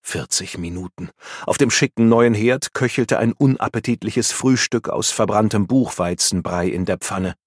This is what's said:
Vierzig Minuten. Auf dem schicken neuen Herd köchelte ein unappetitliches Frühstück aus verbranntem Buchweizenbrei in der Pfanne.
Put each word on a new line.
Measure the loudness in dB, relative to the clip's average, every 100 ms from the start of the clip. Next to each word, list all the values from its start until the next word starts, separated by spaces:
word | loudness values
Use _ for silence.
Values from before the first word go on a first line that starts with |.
Vierzig | -8 -8 -4 -6 -6 -8
Minuten. | -8 -8 -10 -12 -14 _ -18 -10 -4
Auf | 2
dem | 2
schicken | 2 0 4 6
neuen | 6 6
Herd | 4 0 0 -4
köchelte | -2 -2 0 0 2
ein | 0
unappetitliches | 2 2 2 -2 -4 -4 -4 -2 -2 -2
Frühstück | 0 2 2 2 -2 -2
aus | -2 -2
verbranntem | 0 2 2 2 0 2
Buchweizenbrei | 2 2 -2 -4 -2 -2 -2 -2 -2 -2
in | -2 -2
der | -4
Pfanne. | -4 -4 -4 -6